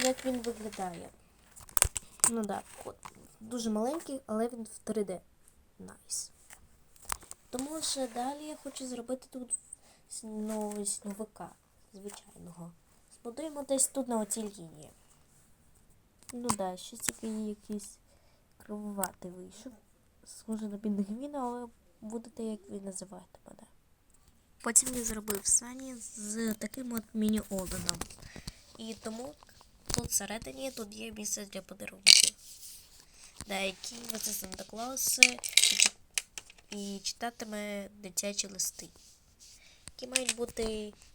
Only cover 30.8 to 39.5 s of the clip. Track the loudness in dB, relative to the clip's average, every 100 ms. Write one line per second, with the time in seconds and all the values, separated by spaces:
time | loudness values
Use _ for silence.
30.8 | -10 -8 -10 -6 -4 -4 -4 -10 -10 -12
31.8 | -12 10 12 12 12 2 -18 -14 -14 -14
32.8 | -18 -20 -20 -20 -20 -14 -4 -2 -2 -2
33.8 | -8 -8 -8 -4 -4 -4 -6 -10 -10 -6
34.8 | -4 0 2 8 8 6 4 6 6 8
35.8 | 6 4 -8 -8 -6 -16 -16 -20 -10 -6
36.8 | -4 -4 -6 -6 -8 -6 -8 -6 -4 -6
37.8 | -8 -12 -4 -2 -2 -2 -4 -2 -4 -4
38.8 | -16 -16 -20 -20 -20 -20 -20